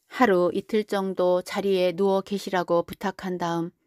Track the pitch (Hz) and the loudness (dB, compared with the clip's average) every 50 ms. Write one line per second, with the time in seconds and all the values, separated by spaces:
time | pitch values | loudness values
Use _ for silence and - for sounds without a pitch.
0 | _ _ - - 262 220 190 175 175 175 - 196 196 - 226 214 208 - 214 196 | _ _ 0 2 4 4 4 4 4 2 0 -2 -6 -2 -2 -2 -2 -2 -4 -4
1 | 190 190 185 - 180 180 180 180 180 - - 214 190 196 190 185 180 180 170 170 | -2 -4 -2 0 2 2 2 2 0 -4 -6 -4 0 0 2 2 2 0 0 0
2 | 196 196 190 196 185 - 202 190 - 202 190 180 170 - 170 170 170 - - - | 2 2 2 0 0 -2 -6 -6 -6 -2 -2 -2 0 2 2 0 0 -2 -8 -8
3 | - 196 185 - - 190 180 175 175 170 170 170 165 180 - _ _ | -8 -8 -8 -6 -8 -6 -6 -4 -4 -2 -2 -2 -4 -6 -8 _ _